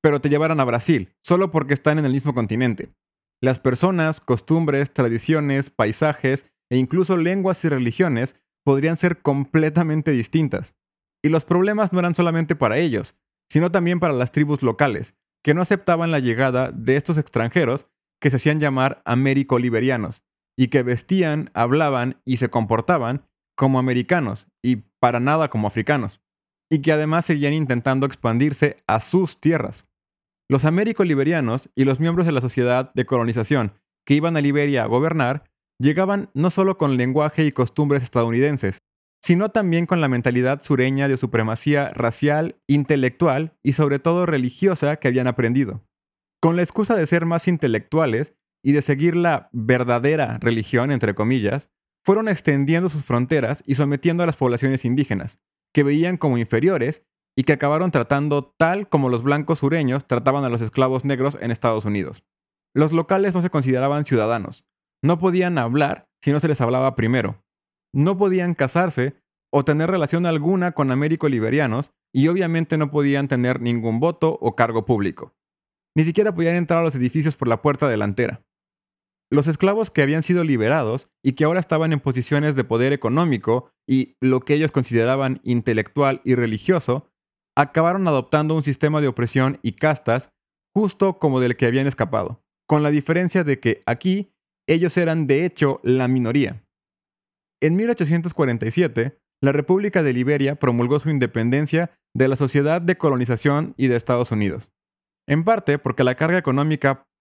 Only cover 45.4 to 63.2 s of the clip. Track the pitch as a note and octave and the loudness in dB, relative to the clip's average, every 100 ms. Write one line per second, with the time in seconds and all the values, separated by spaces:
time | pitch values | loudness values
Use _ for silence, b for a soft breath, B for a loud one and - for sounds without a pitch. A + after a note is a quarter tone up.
45.4 | A2+ C3 A2+ G#2 - _ _ _ _ - | 0 0 -2 -6 -14 _ _ _ _ -2
46.4 | D#3+ E3+ F3 - G#3 A3 D#3 E3+ E3 E3+ | 0 2 0 -2 0 0 2 0 0 -2
47.4 | F#3 E3+ C3 A2 - D#3+ D3 A2 D#3 _ | 0 0 0 -2 -2 -2 0 -2 -4 _
48.4 | _ _ C#3 C#3+ C#3 C#3 E3+ E3+ E3+ D3 | _ _ 0 2 2 0 2 2 0 0
49.4 | - A#2+ A2 B2 B2 A#2+ C3+ D#3 A#2 A2+ | -4 -6 0 2 2 0 0 0 -2 -2
50.4 | A#2 A2+ G#2 A#2+ C3+ C3 G#2 G2+ A2 B2+ | -2 -2 0 0 0 0 -2 0 0 0
51.4 | G2+ C3+ - _ _ _ - G#3 A3 F#3+ | -2 -4 -8 _ _ _ 0 2 2 -2
52.4 | - C#3 C#3 E3 F3+ D3+ - A#2+ B2+ D#3 | 0 0 2 2 0 -4 -2 -2 0 0
53.4 | A#2 D3 - C#3 C#3+ C#3+ E3+ E3+ E3+ - | 0 -4 -4 0 0 0 -2 -2 -2 0
54.4 | B2+ A#2+ C3+ C3 A#2+ C3 C3+ G#2 G#2 - | 0 0 -2 -2 -2 -2 -2 -4 -8 -14
55.4 | _ _ _ - C#3+ D3 F3 F3+ D3 A#2+ | _ _ _ -8 -4 -2 -2 -4 -2 -2
56.4 | A#2 A#2 E3 E3+ B2 - _ _ _ - | -2 -2 -2 -2 -6 -10 _ _ _ -6
57.4 | C3 D3 C#3+ D#3 F3+ C#3+ A#2 C#3 D3 D3 | -2 0 0 0 0 -2 -2 -2 -2 -4
58.4 | C3+ - E3 G3 G3+ D3 B2+ A#2+ C3 D3 | -4 -2 0 -2 -2 0 0 0 0 -2
59.4 | D3+ D#3+ C#3 E3 C3+ C3+ - A#2+ C3+ C#3 | -2 -2 0 0 0 -2 -2 -2 0 0
60.4 | C3+ A#2 A2+ - C3 C3 C#3 C3 C3+ - | 0 -2 -2 0 0 0 -2 -2 -2 -4
61.4 | A#2+ A2+ A#2 A2 G#2+ G#2 D2+ - _ _ | -6 -2 0 0 -2 -4 -6 -10 _ _
62.4 | _ _ _ C3+ D3+ E3 D#3+ F#3+ | _ _ _ 0 2 2 0 0